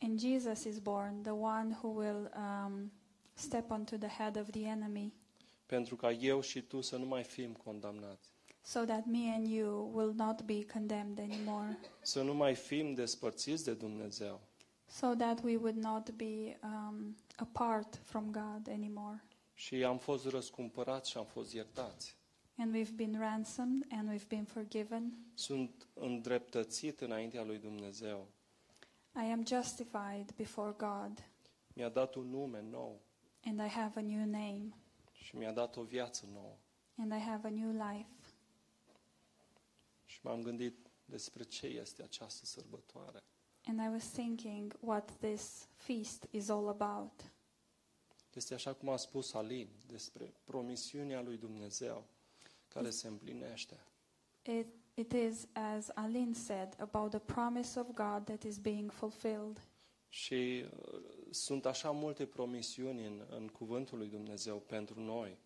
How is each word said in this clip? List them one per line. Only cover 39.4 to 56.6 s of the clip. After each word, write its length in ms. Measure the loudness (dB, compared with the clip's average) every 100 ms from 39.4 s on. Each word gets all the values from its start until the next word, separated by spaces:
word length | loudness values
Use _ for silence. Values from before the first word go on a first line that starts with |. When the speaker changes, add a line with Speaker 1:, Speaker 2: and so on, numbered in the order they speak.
| _ -20 _ _ _ _
Speaker 2:
Și 160 | -20 -8
m-am 200 | -4 -2
gândit 480 | -2 -2 -2 -4 -14 _
despre 380 | -14 -10 -10 -10
ce 240 | -10 -6 -6
este 360 | -6 -8 -10
această 420 | -10 -10 -10 -10
sărbătoare. 800 | -8 -10 -10 -14 -14 -14 -14 -14 -18 _ _ _
Speaker 1:
And 160 | -2 0
I 80 | 2
was 160 | 0 -2
thinking 640 | -2 -2 -2 -4 -6 -6 -4
what 360 | 0 2 0 -2
this 500 | 0 0 -4 -12 -16
feast 520 | -10 -2 -2 -2 -8 -6
is 180 | -2 2
all 200 | 4 4
about. 640 | 2 2 0 -6 -10 -18 -20 _ _ _ _ _ _ _ -20 -16
Speaker 2:
Este 220 | -8 -6
așa 180 | -4 -4
cum 160 | -4 0
a 80 | 0
spus 360 | 0 -2 -2
Alin, 360 | -2 -2 -2 -6 -10 -14
despre 480 | -12 -10 -10 -12 -12
promisiunea 760 | -6 -4 -2 -4 -6 -4 -2 -2
lui 140 | -2 -6
Dumnezeu. 680 | -6 -8 -6 -4 -4 -4 -8 _ _ -20 -20 -20 -10 -2
care 140 | -2
se 180 | -2 -4
împlinește. 720 | -6 -6 -6 -6 -6 -8 -10 -20 _ _ _ _ _
Speaker 1:
It, 240 | 0 0 0 -6 -8
it 180 | -4 2
is, 340 | 6 6 4 -4 -2 0 0
as 140 | -2
Aline 380 | 0 2 4 4
said, 440 | 2 0 0